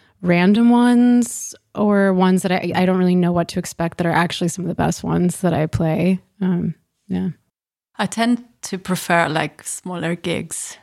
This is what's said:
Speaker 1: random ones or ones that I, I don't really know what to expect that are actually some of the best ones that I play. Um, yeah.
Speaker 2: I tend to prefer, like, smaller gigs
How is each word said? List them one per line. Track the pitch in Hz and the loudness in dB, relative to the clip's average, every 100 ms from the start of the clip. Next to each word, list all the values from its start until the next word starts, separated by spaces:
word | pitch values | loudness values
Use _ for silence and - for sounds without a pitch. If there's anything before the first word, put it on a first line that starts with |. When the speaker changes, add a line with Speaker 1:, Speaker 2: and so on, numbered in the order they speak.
| _ _ | _ _
Speaker 1:
random | 175 175 185 214 233 | 0 2 4 4 4
ones | 240 240 240 247 240 233 - - - _ - | 6 4 4 4 4 2 -4 -12 -16 _ -2
or | 208 202 196 | 0 2 2
ones | 185 185 185 | 4 4 2
that | 190 | 0
I, | 185 175 | -2 -2
I | 180 | 0
don't | 185 185 | 2 2
really | 180 | 2
know | 180 175 | 2 2
what | 175 170 | 0 -2
to | 180 | -4
expect | 170 - 170 - | -8 -4 -6 -2
that | 170 | 0
are | |
actually | 160 170 - 175 | 0 0 -2 -4
some | - | -4
of | 170 | -6
the | |
best | 175 156 - | -2 -2 -2
ones | 170 170 180 - | -2 0 0 0
that | 190 | -2
I | 165 156 | 0 -2
play. | - 165 156 180 185 _ - | -2 -2 0 0 -2 _ -6
Um, | 185 175 170 - _ _ - | -2 -2 -4 -8 _ _ -8
yeah. | 185 185 - _ _ _ _ _ - | -6 -6 -8 _ _ _ _ _ -6
Speaker 2:
I | 196 | -6
tend | 226 233 240 - _ | -2 0 0 -4 _
to | - 190 | -10 -8
prefer, | - 180 - 170 156 | -4 -4 0 0 2
like, | 156 147 - | 0 -4 -8
smaller | - - 185 175 165 170 | -14 -12 -10 -6 -6 -4
gigs | 175 165 165 - - - | -4 -6 -8 -12 -14 -16